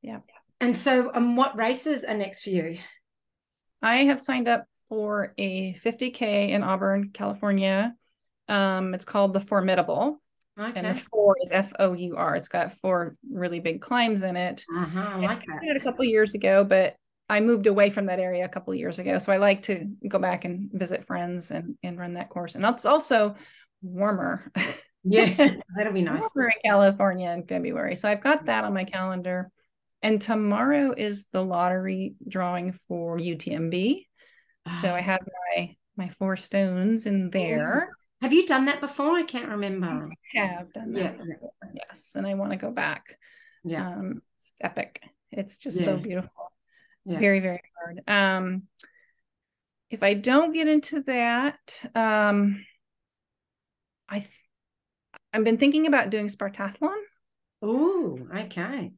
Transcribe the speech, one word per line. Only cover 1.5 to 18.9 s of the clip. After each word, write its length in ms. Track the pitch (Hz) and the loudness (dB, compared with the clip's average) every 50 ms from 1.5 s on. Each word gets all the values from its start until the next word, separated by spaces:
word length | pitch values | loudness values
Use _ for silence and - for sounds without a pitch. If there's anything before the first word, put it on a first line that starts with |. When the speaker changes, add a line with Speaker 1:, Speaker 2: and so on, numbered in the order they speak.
| - | 0
Speaker 2:
races 480 | 214 226 226 254 262 - 311 302 254 - | -2 -2 -2 -2 -2 -2 -2 -2 -2 -2
are 120 | - 220 | -4 -4
next 260 | 208 196 190 190 - - | -4 -4 -6 -8 -12 -8
for 80 | 202 | -2
you? 280 | 190 180 160 165 170 180 - - - _ _ _ _ _ _ _ _ _ _ _ _ _ _ _ _ _ | -2 -2 -2 -2 -8 -10 -14 -20 -20 _ _ _ _ _ _ _ _ _ _ _ _ _ _ _ _ _
Speaker 1:
I 160 | - 220 233 254 277 | 0 2 4 6 6
have 160 | 277 277 262 | 4 4 2
signed 280 | - - 262 254 240 233 | 0 -2 -2 0 2 2
up 180 | 233 233 233 _ _ _ _ _ | 2 0 0 _ _ _ _ _
for 460 | 220 220 214 208 208 208 196 202 - - | -4 -4 -2 -2 -2 -2 -2 -4 -4 -6
a 340 | 196 190 185 190 190 190 180 | -4 -4 -4 -4 -6 -6 -8
fifty 360 | - - 226 233 233 262 254 | -4 -4 -4 -2 -2 -4 -6
K 400 | 247 - 247 214 208 202 202 202 | -4 -4 -2 0 2 2 2 2
in 120 | 196 208 196 | 2 0 2
Auburn, 460 | 190 190 190 196 196 196 196 202 202 | 2 0 0 2 0 2 0 0 -4
California. 840 | - - 208 202 202 202 - 208 202 196 190 190 190 196 208 240 240 _ _ _ _ _ _ _ _ _ _ - | -6 -6 -6 -6 -4 -2 0 2 2 4 4 2 2 2 0 -2 -4 _ _ _ _ _ _ _ _ _ _ -2
Um, 440 | 208 202 196 196 190 190 190 185 185 | 2 2 2 2 2 0 -2 -2 -4
it's 100 | 185 185 | -6 -8
called 300 | - - 208 202 196 190 | -2 2 4 4 4 4
the 60 | 196 | 0
Formidable. 800 | 196 - 208 202 185 190 185 180 170 - 165 - 208 285 302 - _ _ _ _ - _ _ - | -2 2 2 2 4 4 4 4 2 2 0 0 0 0 -2 -4 _ _ _ _ -20 _ _ -10
Speaker 2:
Okay. 200 | 208 226 233 185 | -8 -8 -6 -4
Speaker 1:
And 160 | 180 185 185 | -4 -2 -4
the 60 | - | -4
four 340 | - - - 220 208 202 196 180 180 | -6 -4 0 4 6 6 6 6 2
is 80 | 180 175 | 0 2
F 200 | 190 196 196 - - | 0 0 0 0 2
O 160 | 196 190 180 | 2 2 2
U 220 | 175 180 175 170 | 0 -4 -6 -2
R. 200 | 170 175 160 151 | -2 0 0 0
It's 120 | 170 151 - | -2 -4 -2
got 260 | - 175 170 175 - | -2 -2 -2 -2 -4
four 420 | - - 190 185 175 170 - 170 _ - - | -6 -2 0 0 0 0 -4 -8 _ -16 -12
really 320 | 269 190 180 175 170 170 | -8 -6 -4 -4 -4 -4
big 200 | 170 170 165 - | -4 -4 -4 -4
climbs 420 | - - 247 240 240 226 220 196 190 | -4 -2 0 2 2 2 2 0 -2
in 140 | 190 180 | -2 -2
it. 280 | 180 180 180 - - - - 330 | -2 -4 -4 -6 -8 -12 -8 -4
Speaker 2:
Uh-huh, 240 | 180 180 156 165 190 | -4 -4 -2 -4 -4
I 120 | 202 208 202 | -4 -4 -4
Speaker 1:
And 80 | 185 185 | -2 -2
Speaker 2:
like 200 | 185 226 - - - | -2 -2 -4 -6 -12
Speaker 1:
I 60 | - | -12
Speaker 2:
that. 60 | 151 330 | -8 -4
Speaker 1:
did 80 | 320 | -2
it 60 | 294 277 | -2 -2
a 20 | |
couple 240 | - 254 240 - 262 | -2 -4 -2 0 0
years 300 | 240 220 214 214 208 - | 2 4 4 4 4 0
ago, 280 | 208 196 190 190 196 202 | 0 2 6 6 6 6
but 340 | 196 196 190 185 - - _ _ _ _ _ _ _ | 6 6 4 4 4 0 _ _ _ _ _ _ _
I 120 | 208 208 | 2 4
moved 260 | 214 226 240 214 196 | 4 4 4 4 4
away 220 | 220 196 202 202 202 | 4 6 6 4 4
from 160 | 202 214 202 | 4 0 -2
that 140 | 196 185 185 | -2 -2 -2
area 240 | 185 180 185 180 180 | -2 -2 -2 -2 -4
a 40 | 180 | -4
couple 260 | - 190 185 - 185 | -6 -10 -8 -6 -6
years 240 | 185 - 180 | -4 -4 -6